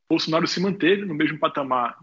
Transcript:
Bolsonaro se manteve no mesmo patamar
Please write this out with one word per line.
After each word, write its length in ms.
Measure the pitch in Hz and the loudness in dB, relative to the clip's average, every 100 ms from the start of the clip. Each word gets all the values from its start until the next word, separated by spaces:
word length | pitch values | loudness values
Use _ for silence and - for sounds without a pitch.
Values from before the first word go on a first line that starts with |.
| - | -2
Bolsonaro 400 | 160 - 160 175 | 0 2 0 0
se 140 | - | 0
manteve 460 | 190 180 156 202 202 | -2 2 2 2 0
no 80 | |
mesmo 240 | 151 151 151 | -2 -2 0
patamar 600 | 156 151 135 127 120 - | -2 -2 -2 0 -2 -6